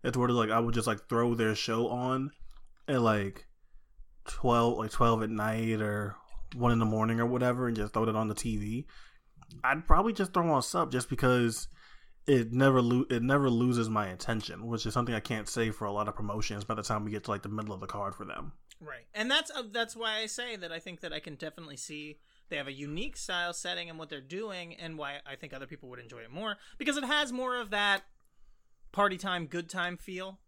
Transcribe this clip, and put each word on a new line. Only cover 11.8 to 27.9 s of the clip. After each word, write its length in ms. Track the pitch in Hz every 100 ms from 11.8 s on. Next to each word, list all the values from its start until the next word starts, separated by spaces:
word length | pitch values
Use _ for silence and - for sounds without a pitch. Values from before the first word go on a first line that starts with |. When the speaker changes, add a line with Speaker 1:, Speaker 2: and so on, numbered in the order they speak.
| - - - - -
Speaker 1:
it 240 | 135 113
never 300 | 120 135 131
lo-, 240 | 120 123 135
it 140 | 120
never 260 | 120 143 135
loses 400 | 117 123 120 110
my 180 | 107 101
attention, 600 | 92 - 113 - 82 113
which 180 | 117 117
is 80 |
something 220 | 127 120 113
I 40 |
can't 280 | - 110 104
say 220 | - 113
for 140 | 107 107
a 60 |
lot 160 | 101 104
of 80 | -
promotions 480 | 104 104 104 104
by 120 | 104 107
the 80 |
time 220 | 104 107 104
we 60 |
get 120 | 104
to, 80 | -
like, 100 | 101
the 80 | 101
middle 240 | 107 104
of 60 | 95
the 80 | 95
card 260 | 104 98
for 120 | 98 101
them. 260 | - - - - -
Speaker 2:
Right. 280 | 156 127 - 208
And 160 | 226
that's, 180 | 294 320
uh, 140 | 294 226
that's 240 | 226 233 226
why 220 | 226 214
I 100 | 220
say 280 | 233 240 214
that 140 | 170
I 60 | 165
think 220 | 185 175
that 120 | 170
I 80 | 156
can 140 | 160 143
definitely 420 | 156 - 160 139
see 420 | - 151 151 147 _ _ -
they 80 | 151
have 100 | 139
a 40 |
unique 460 | 135 143 156 277 -
style 340 | - 180 175
setting 380 | 175 185 180 170
and 80 | 160
what 120 | 156
they're 120 | 147
doing, 540 | 135 180 220 185 170 165
and 220 | 165 160
why 180 | 143 143 -
I 100 | 135
think 180 | 151
other 120 | 135 135
people 240 | 147 131
would 100 | 123
enjoy 200 | 117 120
it 100 | 113
more, 280 | 147 214 202 - -
because 180 | 294 285
it 80 |
has 300 | 262 294 285
more 260 | 254 254 247
of 120 | 220
that 320 | 208 202